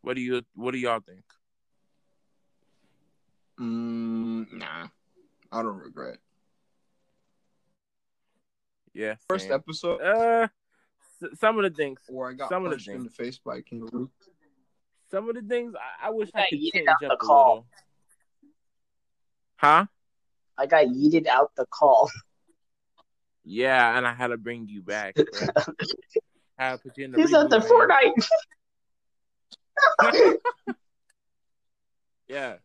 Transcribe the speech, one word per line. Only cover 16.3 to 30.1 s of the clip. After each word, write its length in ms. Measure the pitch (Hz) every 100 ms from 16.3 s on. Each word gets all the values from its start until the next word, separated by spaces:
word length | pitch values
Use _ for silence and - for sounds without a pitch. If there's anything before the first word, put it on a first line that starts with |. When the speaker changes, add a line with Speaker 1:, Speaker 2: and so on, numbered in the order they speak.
Speaker 1:
I 80 | 208
Speaker 3:
got 80 | 190
Speaker 1:
could 100 | 151
Speaker 3:
yeeted 120 | 156
Speaker 1:
change 140 | 185 156
Speaker 3:
out 80 | 160
the 60 | 139
Speaker 1:
up 40 |
a 40 | 131
Speaker 3:
call. 300 | - 143 131
Speaker 1:
little. 140 | 113 117 _ _ _ _ _ _ _ 285 _ _ _ _ _ _ _ _ _ _ _
Huh? 280 | 147 160 202 _ _ _ _ _ _ -
Speaker 3:
I 80 | 139
got 200 | 165 131
yeeted 400 | 127 147 165 156
out 240 | 123 147 -
the 120 | 127
call. 420 | - 147 123 113 - _ _ _ _ _ _ _ _ _ _ _ _
Speaker 1:
Yeah, 520 | - 101 131 131 120 120
and 80 | 123
I 60 |
had 140 | 120 123
to 100 | 117
bring 300 | 110 120 110
you 140 | 104
back. 340 | 90 104 101 -
Speaker 3:
<laughs> 1400 | - - - 302 - - - - _ - _ _ _ -
Speaker 1:
I 120 | 131
had 20 | 127
to 0 | 131
put 80 | -
you 80 | 135
in 60 |
the 80 | 131
Speaker 3:
He's 140 | 320
at 160 | 311 294
the 100 | 220
Speaker 1:
reboot, 280 | 220 466 480
man. 260 | - 508 - - 640 - _ _ _ _ _ _ _ _ _ _ - _ - 554 -
Speaker 3:
Fortnite. 300 | -